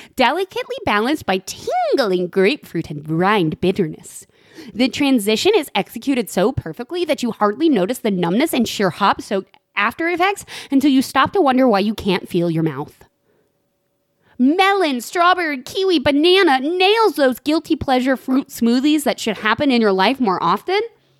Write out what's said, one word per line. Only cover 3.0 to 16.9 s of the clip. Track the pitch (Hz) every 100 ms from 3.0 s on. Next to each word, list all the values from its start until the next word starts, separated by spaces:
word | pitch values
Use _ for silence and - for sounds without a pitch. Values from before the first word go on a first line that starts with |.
| 143
rind | 160 185 208 156 160
bitterness. | 175 190 160 - - - - _ _ - 240
The | 196 254
transition | - 285 262 202 220 359 427
is | 294
executed | - 175 233 262 247 196
so | - 202
perfectly | 269 165 156 247 349
that | 339 277
you | 233
hardly | - 208 247 330
notice | 233 185 262
the | 226
numbness | 185 170 202 330
and | 277 220
sheer | - 190
hop-soaked | - 202 277 - 196 - _ _
after | - 208 - 330
effects | 349 381 403 - - -
until | 277 294
you | 262
stop | - 269 277
to | 403
wonder | 285 254 262
why | 196
you | 208
can't | 208 202 185 -
feel | 180 170
your | 160
mouth. | 160 135 151 - _ _ _ _ _ _ _ _ _ _ _ _ _ -
Melon, | 254 359 381 403 320 247
strawberry, | - 370 349 359 320 277
kiwi, | - 403 381 330
banana | 269 285 330 381 359 262
nails | 277 359 381